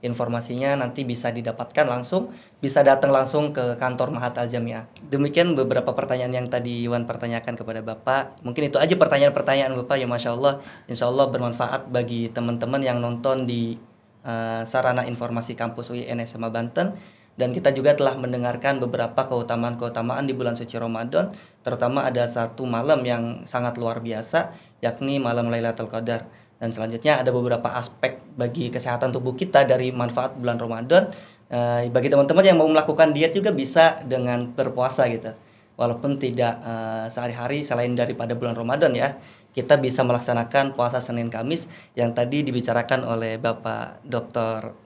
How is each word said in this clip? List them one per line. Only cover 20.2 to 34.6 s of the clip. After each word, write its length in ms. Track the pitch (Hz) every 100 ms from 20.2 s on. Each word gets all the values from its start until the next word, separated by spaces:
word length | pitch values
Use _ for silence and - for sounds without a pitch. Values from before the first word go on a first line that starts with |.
di 80 | 139
bulan 240 | 123 123 117
suci 240 | 117 117
Ramadan, 480 | 117 113 120 156 190 - - _
terutama 480 | - 120 123 135 131
ada 160 | 123
satu 400 | 120 120 117 -
malam 400 | 127 117 131 147
yang 400 | 123 120 117 120
sangat 320 | - 123 123 120
luar 240 | 117 117
biasa, 560 | 113 110 117 160 - - - _
yakni 400 | 117 117 135 139
malam 320 | 123 120 117
Lailatul 400 | 117 117 113 110
Qadar. 320 | 113 117 117 - - _ _
Dan 140 | 117
selanjutnya 480 | 113 113 117 151 143
ada 100 | 127
beberapa 380 | 123 123 117 120
aspek 460 | 123 117 - 131 - -
bagi 360 | - 120 139 123
kesehatan 420 | 123 127 120 131
tubuh 220 | 123 127
kita 320 | 123 185 143
dari 260 | 131 127 127
manfaat 440 | 127 123 120 127
bulan 220 | 131 123 117
Ramadan. 560 | 117 113 123 170 202 - - - _
Eh, 400 | 123 120 120 120
bagi 200 | 123 135
teman-teman 340 | 139 139 165
yang 140 | 190 170
mau 100 | 156
melakukan 440 | 156 151 151 160
diet 200 | 147 160
juga 200 | 196 202
bisa 500 | 151 131 165 165 160
dengan 460 | 131 127 123 123 123
berpuasa 560 | -